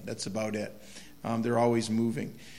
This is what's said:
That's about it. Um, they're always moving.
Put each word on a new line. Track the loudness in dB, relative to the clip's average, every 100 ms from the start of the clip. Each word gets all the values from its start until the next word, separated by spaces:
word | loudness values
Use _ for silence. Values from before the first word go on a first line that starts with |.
That's | -8 -8 -6
about | -4 -2
it. | -2 -4 -10 -16 -18 -18 -8
Um, | -2 0
they're | 2 6
always | 6 6 4
moving. | 2 2 0 -4 -8 -16